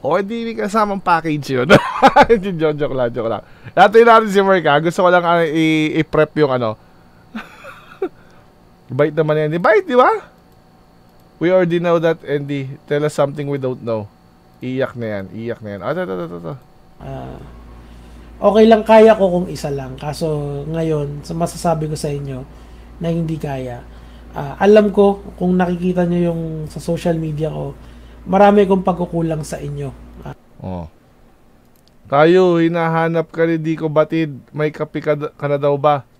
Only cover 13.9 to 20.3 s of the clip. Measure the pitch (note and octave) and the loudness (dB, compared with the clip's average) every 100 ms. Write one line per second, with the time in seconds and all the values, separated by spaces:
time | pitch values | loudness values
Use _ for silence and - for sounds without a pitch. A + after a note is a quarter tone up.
13.9 | A2 G#2 _ _ _ _ _ B2+ C3 B2+ | -6 -8 _ _ _ _ _ -10 -4 -4
14.9 | B2 A#2 G#2 F#2+ G#2+ A2+ A2 G#2+ G2+ G2 | -4 -8 -8 -10 -10 -10 -10 -10 -10 -6
15.9 | D#3+ F#3 F#3 E3+ F3 E3+ C#3 - _ _ | -6 -4 -6 -8 -10 -12 -14 -16 _ _
16.9 | - D3 C3+ B2+ B2+ - - - - - | -18 -14 -12 -14 -16 -18 -20 -20 -20 -20
17.9 | - - - - - G3+ G3+ A3 A3 G#3+ | -20 -20 -20 -20 -2 0 4 6 6 6
18.9 | A3 A3 G#3+ F#3+ F3 F3+ D3+ D3+ C#3 C3 | 8 8 6 2 0 -4 -6 -8 -8 -8
19.9 | B2+ D3 C#3+ E3 | -10 -10 -6 -4